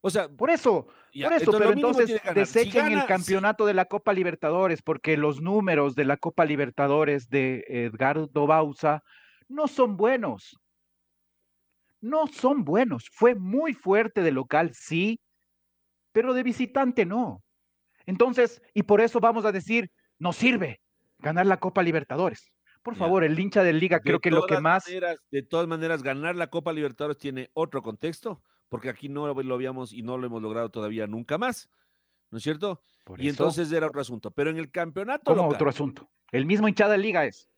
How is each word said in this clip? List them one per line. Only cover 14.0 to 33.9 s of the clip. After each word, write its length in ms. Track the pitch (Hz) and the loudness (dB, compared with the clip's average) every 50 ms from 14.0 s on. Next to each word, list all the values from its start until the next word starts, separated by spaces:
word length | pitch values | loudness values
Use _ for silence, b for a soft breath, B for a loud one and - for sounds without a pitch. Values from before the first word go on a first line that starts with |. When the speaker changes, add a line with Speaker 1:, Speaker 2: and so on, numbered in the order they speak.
| 226 220 _ 214 180 | 2 2 _ 2 2
Speaker 2:
de 80 | 160 | 2
local, 400 | 139 135 123 _ - 151 170 165 123 | 2 0 -2 _ 2 2 2 2 -4
sí, 460 | - - - 160 165 190 214 226 - _ _ _ _ _ _ _ _ _ _ _ _ _ _ _ _ _ _ | -12 -10 -4 -2 0 0 0 -2 -4 _ _ _ _ _ _ _ _ _ _ _ _ _ _ _ _ _ _
pero 220 | _ 220 233 254 254 | _ 0 2 2 0
de 80 | 254 | 0
visitante 640 | 262 247 233 - 247 - - 277 269 254 247 - 196 | 0 -2 -2 -2 -6 -2 0 0 0 2 2 0 0
no. 380 | 170 202 233 247 170 98 - _ _ _ _ _ _ _ _ _ _ _ _ _ | 0 0 -4 -4 -4 -8 -12 _ _ _ _ _ _ _ _ _ _ _ _ _
Entonces, 560 | - 190 180 240 262 247 254 240 233 - - b b b | -8 2 2 2 4 4 2 2 2 0 -10 b b b
y 80 | 208 202 | -2 4
por 160 | - 208 202 | 4 6 6
eso 180 | 226 226 - 240 | 6 4 2 4
vamos 260 | - 226 226 226 208 | 4 4 2 2 0
a 60 | 214 | 0
decir, 400 | 190 190 - - 226 233 190 175 _ _ _ _ _ | -2 -2 -4 0 -2 -2 -2 -2 _ _ _ _ _
no 160 | _ 160 175 165 | _ -6 -6 -2
sirve 480 | - 226 254 247 202 180 135 110 _ _ _ _ _ _ _ _ _ | 2 2 2 2 2 -4 -6 -8 _ _ _ _ _ _ _ _ _
ganar 260 | - 147 160 175 185 | -6 -4 0 2 4
la 140 | 196 185 180 | 2 2 2
Copa 240 | - 185 - 196 180 | 0 -2 0 0 0
Libertadores. 680 | 170 160 160 139 _ 127 147 185 170 110 - _ _ _ _ _ b b b | 2 0 -2 -4 _ -4 -2 -2 -2 -4 -8 _ _ _ _ _ b b b
Por 140 | _ 240 233 | _ -12 -6
Speaker 1:
Ya. 40 | 196 | -4
Speaker 2:
favor, 220 | 185 165 185 190 165 | 0 2 2 4 4
el 160 | 151 160 160 | 2 2 0
hincha 220 | 190 202 - 208 | -2 0 2 4
de 120 | 185 175 156 | 4 4 4
Liga 240 | 160 175 160 170 | 2 2 2 2
Speaker 1:
De 40 | 160 | 2
Speaker 2:
creo 180 | - - 165 160 | 2 0 0 2
que 120 | - 180 | 2 2
lo 100 | 160 156 | 2 2
que 140 | 170 185 165 | 2 2 -2
Speaker 1:
todas 80 | 143 151 | 0 2
Speaker 2:
más 240 | 160 175 - - | 2 2 2 0
Speaker 1:
maneras, 320 | 180 180 185 180 175 165 - _ _ | -6 -8 -6 -6 -6 -6 -8 _ _
de 140 | 139 139 123 | -8 -8 -6
todas 240 | _ - 165 170 | _ -2 -2 -2
maneras, 340 | 165 165 160 160 165 165 151 | -2 -4 -6 -4 -4 -4 -4
ganar 340 | 127 131 135 139 151 170 180 | -4 -6 -6 -4 -6 -6 -4
la 120 | 175 165 | -4 -6
Copa 260 | - - 170 143 170 160 | -4 -6 -6 -6 -4 -4
Libertadores 460 | 156 151 135 117 _ 147 151 143 _ | -4 -4 -4 -4 _ -6 -6 -6 _
tiene 320 | - 143 131 131 127 - _ | -8 -8 -8 -8 -12 -8 _
otro 300 | 156 165 156 139 135 107 | -4 -4 -4 -4 -8 -8
contexto, 580 | 113 107 - - 165 160 - - 226 180 - _ _ _ _ _ | -8 -10 -8 -8 -8 -8 -8 -10 -12 -12 -12 _ _ _ _ _
porque 220 | _ 147 117 110 131 | _ -12 -8 -8 -10
aquí 180 | 120 - 143 | -10 -10 -14
no 240 | 139 139 147 147 147 | -12 -8 -6 -6 -4
lo 220 | 139 135 135 131 127 | -4 -6 -4 -6 -6
habíamos 400 | 123 131 131 131 131 127 107 104 | -6 -6 -6 -8 -10 -12 -12 -12
y 80 | 120 | -12
no 160 | 110 120 127 | -10 -8 -8
lo 80 | 127 127 | -8 -8
hemos 160 | 123 117 113 | -8 -8 -8
logrado 280 | 110 110 110 117 117 110 | -8 -6 -6 -6 -6 -6
todavía 340 | _ 113 107 107 110 110 107 | _ -8 -8 -6 -6 -6 -6
nunca 320 | 104 107 117 120 - 143 | -6 -8 -10 -8 -6 -6
más, 320 | 175 233 254 240 - - _ _ _ _ _ _ _ _ _ _ _ _ _ | -4 -4 -4 -6 -8 -14 _ _ _ _ _ _ _ _ _ _ _ _ _
¿no 80 | - 113 | -16 -8
es 40 | - | -6
cierto? 380 | 147 156 151 190 202 180 - _ _ _ _ _ | -6 -4 -4 -4 -6 -6 -8 _ _ _ _ _
Speaker 2:
Por 160 | - 95 95 | -20 -12 -6
Speaker 1:
Y 60 | 131 | -4
Speaker 2:
eso. 160 | 143 143 139 143 | -4 0 0 0
Speaker 1:
entonces 280 | 165 147 165 170 151 | 0 0 -2 -4 -2
era 140 | 165 165 156 | -2 -2 -2
otro 160 | 156 | -2